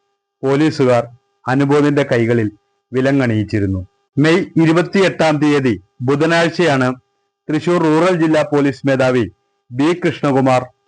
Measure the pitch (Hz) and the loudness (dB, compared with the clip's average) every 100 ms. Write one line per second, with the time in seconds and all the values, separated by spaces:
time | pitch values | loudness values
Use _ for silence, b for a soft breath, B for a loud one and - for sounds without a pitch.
0 | _ _ _ _ 135 139 156 151 127 120 | _ _ _ _ -2 0 0 0 2 2
1 | 117 - _ _ 123 131 139 147 147 143 | -2 -10 _ _ -4 -2 2 2 2 0
2 | 139 123 113 120 107 - _ _ _ 123 | 0 0 0 0 -2 -8 _ _ _ -4
3 | 131 139 123 110 104 110 98 95 90 _ | 0 0 0 0 -2 -2 -2 -4 -8 _
4 | _ - 156 175 175 165 160 165 175 196 | _ -2 2 2 0 0 2 2 0 0
5 | 180 - 160 151 147 143 131 95 - _ | 0 0 0 0 0 2 0 -4 -8 _
6 | 123 143 160 170 170 165 165 135 127 127 | -4 0 0 0 0 0 0 0 0 -4
7 | _ _ _ _ - 151 156 175 160 156 | _ _ _ _ -6 -4 -2 0 2 2
8 | 180 180 160 156 147 147 139 - 139 131 | 2 0 0 0 0 0 -2 -2 -2 0
9 | 131 127 110 - _ _ _ 123 151 175 | 0 0 -2 -8 _ _ _ -2 -2 0
10 | 175 - 147 135 131 127 127 _ | -4 -4 -2 0 2 0 -2 _